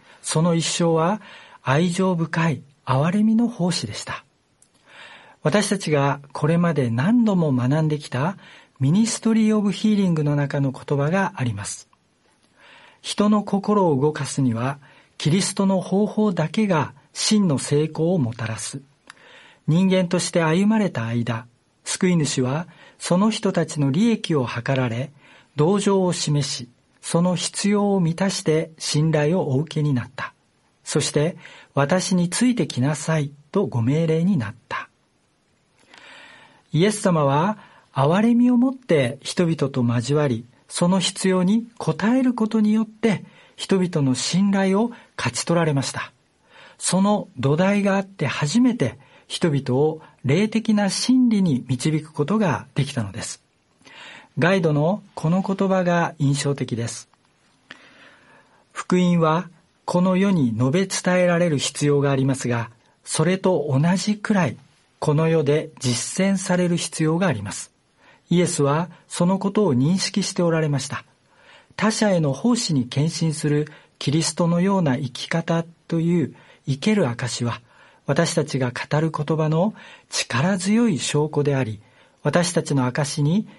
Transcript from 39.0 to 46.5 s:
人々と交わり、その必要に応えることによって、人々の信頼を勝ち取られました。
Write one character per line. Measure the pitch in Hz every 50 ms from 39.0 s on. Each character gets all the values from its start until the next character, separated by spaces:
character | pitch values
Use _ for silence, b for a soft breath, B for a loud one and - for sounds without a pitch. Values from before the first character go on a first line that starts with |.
| 127 117 120 -
人 | - - - - 180
々 | 165 160 151 147 135
と | - 131 120
交 | 117 117 123 113 127 143 151
わ | 151
り、 | 135 113 113 117 b b b b
そ | b - - 175 175
の | 190 185
必 | 170 - - - - 190
要 | 185 185 180
に | 185 214 233 233 - - -
応 | - 160 151 151 190
え | 220 254 269
る | 254 254 247
こ | 247 220 214
と | 220 220
に | 208 208
よ | 214 226
っ | 220
て、 | 214 - - - 226 185 - B B B B B B B
人 | B - - 196 190
々 | 180 175 180 156 139
の | 131 127
信 | 127 - - - 185 202 202
頼 | 196 196 196 190 190 202
を | 233 240 B B B B B
勝 | B - 120 -
ち | - -
取 | - 170
ら | 170 165
れ | 156 143
ま | 139
し | 120 -
た。 | - - - - _ _ _ _ _ _ B B